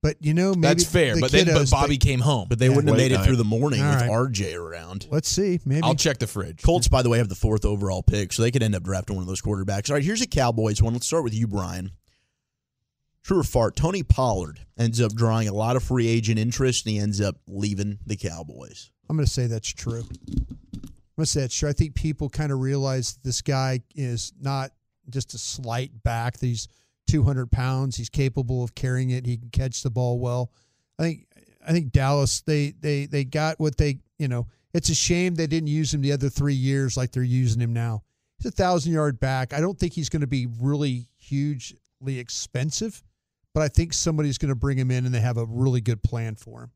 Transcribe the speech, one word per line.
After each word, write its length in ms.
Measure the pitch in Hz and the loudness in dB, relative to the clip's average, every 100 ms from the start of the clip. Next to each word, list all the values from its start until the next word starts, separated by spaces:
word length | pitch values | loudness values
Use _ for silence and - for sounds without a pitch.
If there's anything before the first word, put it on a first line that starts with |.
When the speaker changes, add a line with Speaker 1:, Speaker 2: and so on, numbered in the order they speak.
Speaker 1:
But, 140 | 151 147 | -2 -2
you 120 | 151 | 0
know, 220 | 160 190 | 2 4
maybe 60 | 185 | 4
Speaker 2:
That's 220 | 156 156 | 4 4
fair, 300 | 175 180 147 | 4 4 4
Speaker 1:
the 60 | 107 | 4
Speaker 2:
but 100 | - | 4
then, 140 | 190 | 4
but 120 | 170 160 | 6 4
Speaker 1:
kiddos, 140 | 143 | 4
Speaker 2:
Bobby 280 | 143 143 143 | 4 4 2
Speaker 1:
they 0 | |
Speaker 2:
came 220 | 131 131 | 2 2
home. 260 | 120 135 90 | 2 2 0
Speaker 3:
But 100 | 117 | 2
they 100 | 127 | 6
Speaker 1:
Yeah. 0 | |
Speaker 3:
wouldn't 140 | 135 147 | 6 6
have 80 | 131 | 6
Speaker 4:
Late 140 | 131 | 6
Speaker 3:
made 20 | |
it 60 | 127 | 4
Speaker 4:
night. 80 | - | 4
Speaker 3:
through 100 | 127 | 4
the 80 | |
morning 380 | 107 113 147 131 | 2 2 2 2
Speaker 1:
All 80 | 143 | 2
Speaker 3:
with 100 | 139 | 4
Speaker 1:
right. 80 | 120 | 2
Speaker 3:
R 180 | 110 131 | 2 0
J 260 | 107 95 | -2 -4
around. 520 | 85 82 85 82 95 - | -6 -10 -12 -10 -12 -4
Speaker 1:
Let's 180 | 156 - | -2 0
see. 320 | - 202 180 - | 0 2 0 0
Maybe. 160 | 139 | 2
Speaker 2:
I'll 120 | 120 | 2
check 220 | 135 160 135 | 2 0 0
the 100 | 113 | -4
fridge. 360 | - 90 80 | -4 -8 0
Speaker 3:
Colts, 260 | - 175 - | 2 4 4
by 140 | 131 | 4
the 80 | 123 | 4
way, 80 | 117 | 4
have 100 | 113 | 2
the 60 | |
fourth 320 | 92 110 107 107 | 0 0 2 0
overall 360 | 104 98 92 | 0 -2 2
pick, 300 | - 104 95 | 6 6 4
so 80 | - | 2
they 100 | 113 | 2
could 120 | 127 | 2
end 120 | 110 | 2
up 80 | 101 | 0
drafting 340 | 85 95 87 98 | -2 -4 -4 -6
one 60 | |
of 40 | 90 | -4
those 140 | 92 | -6
quarterbacks. 480 | - 104 95 101 104 | -4 -2 -2 -4 -2
All 60 | 147 | 0
right, 60 | |
here's 200 | 143 220 | 0 -2
a 40 | 247 | 0
Cowboys 540 | 160 127 110 110 107 | 2 2 2 0 2
one. 140 | 113 | 2
Let's 100 | 120 - | 2 -2
start 160 | 165 | -2
with 120 | 127 | 0
you, 120 | 110 113 | -2 -2
Brian. 440 | 101 90 87 92 - _ _ _ _ _ _ _ _ _ _ _ _ | -2 -4 -6 -10 -12 _ _ _ _ _ _ _ _ _ _ _ _
True 180 | - 190 | 0 2
or 40 | |
fart? 320 | 143 127 110 - | 2 2 2 2
Tony 260 | 156 190 | 0 0
Pollard 580 | 151 - 131 101 82 76 - - | 0 2 2 0 -4 -10 -20 -2
ends 220 | 117 113 | 0 2
up 120 | 120 | 0
drawing 320 | 110 117 113 107 | 2 2 2 0
a 40 | |
lot 240 | 101 110 131 | -2 0 0
of 60 | |
free 260 | - 127 113 | 0 0 2
agent 300 | 117 110 113 | 2 2 0
interest, 480 | 113 117 131 123 - | 0 0 0 0 -2
and 80 | |
he 40 | 107 | -2
ends 220 | 104 101 | -2 0
up 160 | 101 87 - | -2 -4 -12
leaving 520 | 98 104 101 101 104 - | -6 -4 -2 -4 -6 -8
the 100 | 104 | -6
Cowboys. 720 | 90 80 78 60 64 - - _ _ | -6 -8 -14 -16 -18 -20 -20 _ _
Speaker 1:
I'm 80 | 156 | 0
gonna 100 | 143 | 0
say 200 | - 123 | 0 -2
that's 220 | 113 - | -2 -6
true. 360 | - - 117 113 | -8 -6 -6 -8
I'm 800 | - - - - - - - - - _ - | -14 -6 -4 -4 -8 -14 -14 -14 -18 _ -4
gonna 100 | 156 | -2
say 140 | - | 0
that's 120 | 131 | -2
true. 140 | - 147 | -2 -2
I 40 | |
think 220 | 143 160 | 0 -2
people 340 | - 160 147 143 | 0 -4 -2 -4
kinda 240 | - 151 | -4 -2
realize 640 | 135 131 139 135 131 123 - | -2 -2 -2 -2 -2 -4 -8
this 200 | 131 120 | -6 -6
guy 380 | - 135 131 131 - | -2 0 0 -2 -6
is 380 | - 131 120 - _ | -8 -6 -4 -8 _
not 300 | 135 139 135 _ _ _ 151 | -6 -4 -6 _ _ _ -10
just 240 | 131 123 | -8 -6
a 40 | 117 | -8
slight 640 | - - 123 117 131 117 | -10 -8 -6 -4 -6 -6
back, 360 | - 117 117 - | -4 -2 -4 -4
that 80 | 127 | -4
he's 200 | 117 - _ _ _ - | -4 -8 _ _ _ 0
two 160 | 156 | 4
hundred 260 | 127 135 120 | 4 2 0
pounds. 460 | - 127 131 135 120 | 0 0 0 -2 -4
He's 120 | 117 | -6
capable 560 | - 135 123 123 127 | 0 0 0 -2 -2
of 100 | 120 | -4
carrying 360 | - 131 127 127 | -4 -4 -2 0
it. 160 | 127 123 | -2 -2
He 100 | 120 | -6
can 140 | 120 | -2
catch 320 | - 131 - | -2 -2 -2
the 80 | 143 | -4
ball 280 | 117 123 120 | -2 0 0
well. 320 | 123 123 123 _ _ _ _ _ | -2 -2 -4 _ _ _ _ _
I 40 | |
think, 240 | 165 160 _ _ _ _ - | -4 -4 _ _ _ _ 0
I 60 | |
think 200 | 165 147 | 0 2
Dallas, 480 | 135 135 143 135 - | 2 2 2 0 -2
they, 280 | - 151 143 - | -2 0 -2 -4
they, 260 | 151 143 143 | -4 -4 -2
they 180 | 143 | -4
got 340 | 135 151 156 160 | -4 -2 -2 0
what 180 | 156 143 | -4 0
they, 220 | 151 135 _ _ | 0 0 _ _
you 100 | 143 | -4
know, 180 | 120 117 _ _ | -2 -6 _ _
it's 160 | 170 - | -4 0
a 40 | |
shame 400 | 160 - 175 185 | 0 0 2 0
they 120 | 170 160 | 0 0
didn't 200 | 165 156 | 0 0
use 240 | 151 151 | 0 0
him 100 | 151 | 0
the 100 | 139 | 0
other 160 | 143 135 | 0 -2
three 260 | - 143 | 0 0
years 420 | 139 131 139 135 117 | 0 0 0 0 -2
like 140 | 127 | -4
they're 120 | - | -2
using 380 | 127 127 127 113 | 0 2 2 2
him 120 | 120 | 0
now. 300 | 117 117 110 - _ _ _ | -2 -2 -4 -10 _ _ _
He's 80 | 349 | -8
a 40 | |
thousand-yard 640 | - 185 180 147 160 151 123 | 0 2 2 2 0 0 0
back. 340 | 131 131 131 | -2 0 -2
I 80 | 143 | -2
don't 180 | 165 202 | -2 0
think 140 | 180 | -4
he's 160 | - 151 | -2 -4
gonna 180 | 160 143 | -2 -2
be 180 | 135 123 117 | -2 -2 -2
really 480 | 127 147 143 123 120 _ | 0 0 0 -2 -8 _
hugely 580 | - 139 143 143 - - _ _ 131 131 | -6 -2 -2 -4 -10 -20 _ _ -8 -8
expensive, 840 | 120 - - 127 143 - 220 - _ _ _ _ _ | -8 -10 -6 -4 -2 -2 -6 -8 _ _ _ _ _
but 80 | - | -2
I 40 | 151 | 2
think 240 | - 165 | 2 2
somebody's 460 | - - 156 151 131 | 0 0 0 0 0
gonna 160 | 147 | -2
bring 240 | 131 139 131 | 0 0 0
him 140 | 127 | 2
in 120 | 127 | 0
and 80 | 127 | 0
they 80 | 123 | 0
have 160 | 117 120 | 0 0
a 100 | 117 | -2
really 340 | 117 135 123 | 0 2 2
good 220 | 110 113 | 0 -2
plan 320 | - 120 113 110 | -2 -4 -6 -8
for 260 | - 117 | -14 -18
him. 80 | 120 | -18